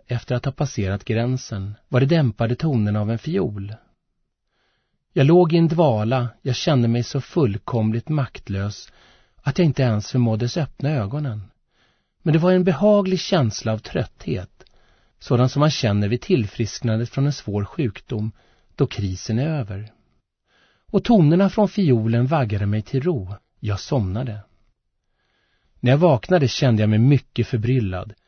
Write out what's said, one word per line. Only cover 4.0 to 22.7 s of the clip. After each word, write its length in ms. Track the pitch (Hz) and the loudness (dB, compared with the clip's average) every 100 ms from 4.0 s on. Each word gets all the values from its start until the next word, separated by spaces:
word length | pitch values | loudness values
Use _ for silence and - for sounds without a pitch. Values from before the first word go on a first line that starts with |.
| _ _ _ _ _ _ _ _ _ _ _ | _ _ _ _ _ _ _ _ _ _ _
Jag 140 | - 139 | 0 6
låg 260 | 175 170 | 6 6
i 40 | 170 | 4
en 120 | 165 | 2
dvala, 600 | 160 156 110 107 131 123 - | 2 2 2 0 -2 -4 -6
jag 140 | 139 120 | -6 -4
kände 320 | - 139 117 | 0 2 2
mig 140 | 120 | 0
så 180 | 120 139 | -2 -6
fullkomligt 880 | - 180 131 98 - 117 110 113 - | -4 0 0 -2 -4 -2 -2 -2 -4
maktlös 840 | 156 123 - - 98 104 - - _ _ _ _ _ - | -4 -4 -8 -8 -6 -6 -8 -18 _ _ _ _ _ -4
att 120 | - | 0
jag 60 | |
inte 180 | 170 131 | 0 2
ens 280 | 127 104 - | 0 0 -2
förmåddes 460 | 127 117 110 120 175 | 0 0 0 -2 -4
öppna 340 | 139 - 135 | -6 -6 -4
ögonen. 600 | 151 101 143 147 107 92 _ _ _ _ _ _ _ | -4 -4 -6 -8 -8 -12 _ _ _ _ _ _ _
Men 100 | 170 | 0
det 60 | 156 | 2
var 140 | 175 | 4
en 120 | 185 | 4
behaglig 560 | 185 143 208 208 190 185 | 2 2 4 4 2 -2
känsla 520 | - 185 117 - - | 0 0 0 -2 -4
av 60 | 110 | -6
trötthet, 840 | - - - - - 98 90 _ - _ _ _ _ _ | -6 -6 -6 -8 -8 -8 -8 _ -20 _ _ _ _ _
sådan 300 | - 120 127 | -2 2 2
som 120 | 139 | 2
man 100 | 151 | 0
känner 380 | - 113 101 104 | 2 0 0 0
vid 120 | 123 | -2
tillfrisknandet 920 | - 170 101 - 110 - 120 110 117 | 0 0 0 -4 -6 -4 -4 -2 -4
från 160 | - 143 | -2 -2
en 60 | |
svår 320 | 143 - 101 | -4 -6 -6
sjukdom 680 | 101 - 127 - - 110 107 - _ _ _ | -6 -4 -6 -6 -10 -8 -6 -10 _ _ _
då 120 | - 131 | -4 -4
krisen 520 | - 98 92 - 113 | -2 -6 -6 -4 -4
är 100 | 151 | -2
över. 440 | 156 104 95 110 _ _ _ _ _ _ _ _ _ - | -4 -6 -10 -14 _ _ _ _ _ _ _ _ _ -4
Och 140 | 202 | -2
tonerna 460 | - 226 147 170 196 | 4 6 6 4 2
från 180 | - 202 | 2 0
fiolen 580 | - 175 120 110 117 131 | 2 2 2 2 0 0
vaggade 400 | 160 113 104 | 0 -2 -2
mig 160 | 101 | -2